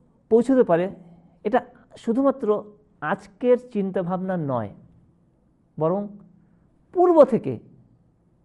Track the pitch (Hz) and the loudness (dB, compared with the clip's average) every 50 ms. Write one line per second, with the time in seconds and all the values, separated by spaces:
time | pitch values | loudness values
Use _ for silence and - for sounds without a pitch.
0 | _ _ _ _ _ - 214 233 233 - 269 254 233 - 170 165 180 190 - - | _ _ _ _ _ 2 2 2 4 4 2 2 2 2 2 0 0 -4 -8 -14
1 | - - - - _ _ _ _ - 214 220 240 - - - _ _ _ - - | -20 -20 -20 -20 _ _ _ _ -8 -2 -2 -2 -4 -4 -20 _ _ _ -20 -12
2 | - - 214 247 269 277 262 269 - 208 208 202 - - - _ _ _ _ - | -6 -4 -2 0 0 0 0 -2 -2 -2 -2 -2 -4 -12 -18 _ _ _ _ -10
3 | - 151 185 - - - _ - - 247 247 240 247 - - 208 190 190 185 196 | -6 -6 -6 -6 -8 -18 _ -4 0 2 2 2 0 -6 -6 -6 -6 -4 -4 -6
4 | 180 170 185 180 185 185 185 175 156 139 131 120 107 101 - - - - _ _ | -4 -4 -6 -6 -6 -6 -6 -6 -4 -4 -4 -6 -6 -8 -12 -18 -20 -20 _ _
5 | _ _ _ _ _ _ _ _ _ _ _ _ _ _ - - 151 160 180 202 | _ _ _ _ _ _ _ _ _ _ _ _ _ _ -10 -6 -4 -2 -2 -4
6 | 208 202 - - - - _ _ _ _ _ _ _ _ _ _ _ _ - 370 | -6 -10 -14 -20 -20 -20 _ _ _ _ _ _ _ _ _ _ _ _ 0 2
7 | 349 359 339 320 277 - 233 208 - 135 123 - - - _ _ _ _ _ _ | 2 4 8 6 6 6 4 -2 -2 -4 -8 -10 -12 -18 _ _ _ _ _ _
8 | _ _ _ _ _ _ _ _ _ | _ _ _ _ _ _ _ _ _